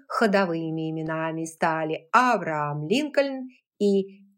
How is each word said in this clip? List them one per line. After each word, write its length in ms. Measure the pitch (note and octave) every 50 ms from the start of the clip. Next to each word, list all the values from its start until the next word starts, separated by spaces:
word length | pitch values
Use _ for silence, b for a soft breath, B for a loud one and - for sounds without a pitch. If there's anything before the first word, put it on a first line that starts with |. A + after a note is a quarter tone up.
| _ -
ходовыми 800 | - - A#3 G#3 G3 G3 G3 E3+ E3 E3 E3 D#3+ D#3+ D#3+ D#3+ D#3+
именами 520 | D#3+ D#3+ D#3 D#3+ D#3+ D#3+ D#3+ D#3+ D#3+ E3 E3
стали 640 | D#3+ - - F#3 E3 D#3+ D#3+ D#3+ D#3 D#3 - - _
Авраам 760 | - A#3 B3+ B3 A#3 G3 E3+ D#3+ D#3 D3+ D3 D3 D3 D3+ D3+ D#3
Линкольн 640 | G#3 C#4 D4+ C#4+ - C#4+ C#4 C#4 C4+ C4 B3+ B3+ B B B _ _ -
и 420 | G3+ G3+ G3 G3 F#3+ - - - - _ _